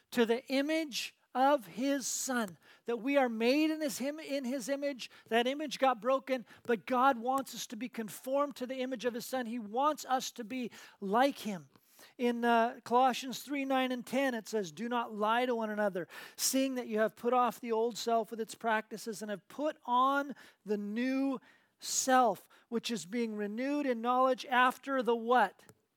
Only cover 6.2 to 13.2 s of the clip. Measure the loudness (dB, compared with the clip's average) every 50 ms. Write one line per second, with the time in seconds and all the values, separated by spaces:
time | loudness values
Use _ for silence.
6.2 | 0 -2 -4 -4 -6 -8 -20 -10 -4 -2 -2 -2 0 0 2 4 6 4 4 4
7.2 | 0 0 0 0 0 -4 -8 -12 -12 -10 -10 -8 -8 -8 -6 -8 -8 -8 -8 -10
8.2 | -6 -2 0 0 0 0 -2 -6 -8 -6 -4 -4 -4 -4 -4 -4 -4 -4 -4 -4
9.2 | -6 -4 -4 -4 -4 -4 -6 -8 -8 -6 -2 2 2 2 2 0 -2 -2 -2 -2
10.2 | -2 -4 -10 -10 -10 -8 -6 -6 -6 -8 -8 -12 -20 -20 -14 -8 -4 0 4 4
11.2 | 4 4 2 -2 -6 -8 -8 -8 -10 -16 _ -20 _ _ _ -20 -20 -18 _ -2
12.2 | 0 0 0 2 4 4 6 6 4 2 0 -6 -4 2 4 6 6 4 4 0